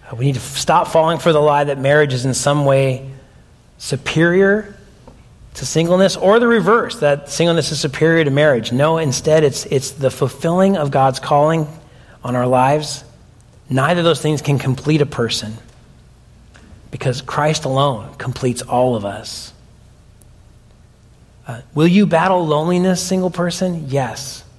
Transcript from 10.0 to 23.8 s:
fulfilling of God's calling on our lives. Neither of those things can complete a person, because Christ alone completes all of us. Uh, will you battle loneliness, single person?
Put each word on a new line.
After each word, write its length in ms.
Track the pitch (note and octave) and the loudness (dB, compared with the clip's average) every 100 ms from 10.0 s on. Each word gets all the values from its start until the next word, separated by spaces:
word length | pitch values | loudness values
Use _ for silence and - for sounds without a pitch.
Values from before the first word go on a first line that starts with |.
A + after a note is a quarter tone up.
| C3+ | -4
fulfilling 680 | - C3 - E3 F3 G3 G3 | -2 -6 -2 -2 2 2 2
of 160 | C#3+ | 0
God's 260 | C#3 C3+ B2+ | 2 2 0
calling 480 | - D3 D3+ E3 D3+ - - - - - | 0 2 2 0 -4 -10 -20 -20 -20 -14
on 140 | B2+ B2 | -6 -2
our 100 | B2 | 2
lives. 560 | B2+ C3 D3+ D3+ - - - - - - - - | 2 2 0 -2 -12 -16 -20 -20 -20 -20 -20 -6
Neither 320 | B2+ C#3 F3 | -2 0 2
of 40 | |
those 180 | E3+ D#3 | 2 0
things 200 | D3+ D3 | -2 -2
can 180 | C#3 C#3 | 0 -2
complete 400 | C3+ C3 - D#3 | 0 -4 0 0
a 60 | C#3 | 0
person, 480 | - A2+ - G#2+ A2+ - - - - - _ - - - - - - - | -2 -4 -4 -8 -14 -18 -20 -20 -20 -20 _ -20 -20 -20 -20 -20 -20 -18
because 300 | - C3+ B2 | -8 -6 -6
Christ 420 | - - D3+ D#3 | -6 -2 0 -2
alone 500 | C3+ C3 C#3+ A2+ G#2 | -2 0 0 -2 -10
completes 480 | - - B2+ C3 A#2+ | -12 -10 -4 -4 -4
all 320 | - B2 B2+ | -4 0 0
of 100 | A#2 | 0
us. 480 | G2+ G2+ - - - - - - - _ - - - - - - _ _ _ _ _ _ _ _ - | -6 -10 -14 -14 -16 -20 -20 -20 -20 _ -20 -20 -20 -20 -20 -20 _ _ _ _ _ _ _ _ -16
Uh, 160 | A#2+ - | -16 -10
will 140 | D3 E3 | 0 2
you 180 | F#3 F#3+ | 4 2
battle 400 | D#3+ F3+ F3+ E3 | 2 2 0 0
loneliness, 540 | D3+ D#3+ F3+ F#3 F3+ | 0 0 0 0 -2
single 300 | - F#3 F#3 | -2 -2 -2
person? 560 | E3 F3 F3 F#3 E3+ | -2 -4 -2 -4 -4